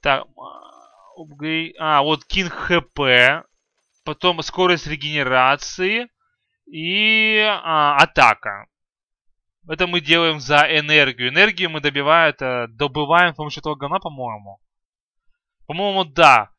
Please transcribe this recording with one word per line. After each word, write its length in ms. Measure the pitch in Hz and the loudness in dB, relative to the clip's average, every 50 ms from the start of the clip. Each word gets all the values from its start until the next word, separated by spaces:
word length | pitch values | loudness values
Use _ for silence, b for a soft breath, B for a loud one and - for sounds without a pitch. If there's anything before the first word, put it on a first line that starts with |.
| - | 0
Так, 240 | 151 135 135 - _ _ | 0 -2 -2 -2 _ _
а, 800 | - 127 117 - - - - _ - _ _ _ _ _ _ _ | -20 -20 -20 -20 -20 -20 -20 _ -20 _ _ _ _ _ _ _
апгрей-, 580 | - 165 156 147 143 147 156 160 160 165 165 - - | -20 -20 -20 -18 -10 -6 -4 -4 -4 -4 -6 -10 -6
а, 240 | 160 156 156 143 139 | -2 2 2 2 2
вот 240 | 151 156 151 - | 2 -2 -4 -4
Кинг 260 | _ - 196 190 170 - | _ -4 -4 -4 -4 -8
Х 300 | - - - 180 170 - _ _ | -10 -4 0 0 0 -2 _ _
П. 500 | - 143 131 127 123 123 127 143 165 - _ _ _ _ _ _ _ _ _ _ _ _ | -4 0 4 4 6 6 4 2 0 -6 _ _ _ _ _ _ _ _ _ _ _ _
Потом 380 | - 151 _ - 180 175 160 151 | -12 -12 _ -2 -2 -2 -2 -6
скорость 440 | - - - 185 180 180 160 - | -10 -2 0 2 2 2 0 -2
регенерации. 1200 | 147 151 147 139 151 151 151 139 127 131 127 127 131 139 139 - - - - 185 190 214 226 240 240 _ _ _ _ _ _ _ _ _ _ _ | -10 -10 -10 -8 -6 -4 -4 -2 0 2 2 4 2 2 0 -4 -14 -8 -6 -4 -4 -2 -4 -6 -10 _ _ _ _ _ _ _ _ _ _ _
И, 720 | _ 285 156 160 170 185 202 214 214 220 220 220 220 214 214 | _ -14 -10 -6 -4 -2 0 2 2 2 2 2 2 2 0
а, 580 | 214 214 208 180 - 165 160 156 147 147 147 | 0 0 -2 -4 -4 -2 0 2 2 2 4
атака. 720 | 139 156 - _ - 135 117 107 - - 107 101 101 107 _ _ _ _ _ _ _ _ _ _ _ _ _ _ _ _ _ _ _ _ 165 | 4 2 2 _ 4 4 4 4 2 -4 -12 -12 -12 -16 _ _ _ _ _ _ _ _ _ _ _ _ _ _ _ _ _ _ _ _ -14
Это 180 | 156 156 185 | -6 -6 -4
мы 140 | 175 175 175 | -2 -2 -4
делаем 400 | 147 143 160 170 170 165 156 151 | 0 2 2 2 2 0 -2 -4
за 260 | 127 127 147 147 151 143 160 151 | -4 0 2 2 2 2 0 -2
энергию. 500 | 147 147 151 151 143 135 123 110 123 123 | 0 2 2 2 2 2 -2 -4 -6 -4
Энергию 420 | 135 165 196 220 196 175 185 170 | 0 2 0 0 0 -4 -6 -6
мы 100 | 156 156 | -6 -4
добиваем, 540 | 139 147 139 143 139 143 156 170 165 156 143 _ | -6 -4 -4 -2 0 2 2 4 4 2 0 _
э, 260 | 139 127 127 123 120 117 | -6 -6 -4 -4 -6 -8
добываем 640 | 113 113 147 143 127 151 151 139 165 170 180 175 151 | -8 -6 -6 -6 -4 -6 -2 0 2 2 2 2 -2
с 40 | |
помощью 240 | - 156 147 - - | -6 -12 -12 -12 -10
этого 160 | - 156 151 | -8 -8 -8
говна, 240 | 135 139 143 160 196 | -8 -8 -8 -8 -8
по-моему. 580 | - 180 147 131 127 120 110 104 104 98 98 95 _ _ _ _ _ _ _ _ _ _ _ _ _ _ _ _ _ _ _ _ _ | -8 -10 -12 -10 -12 -12 -12 -14 -16 -20 -20 _ _ _ _ _ _ _ _ _ _ _ _ _ _ _ _ _ _ _ _ _ _
По-моему, 380 | _ 151 170 196 202 196 190 185 | _ -8 -4 -4 -2 -2 -2 -4
да. 460 | 156 135 156 165 147 131 113 104 - _ | -4 2 6 6 8 8 6 2 -2 _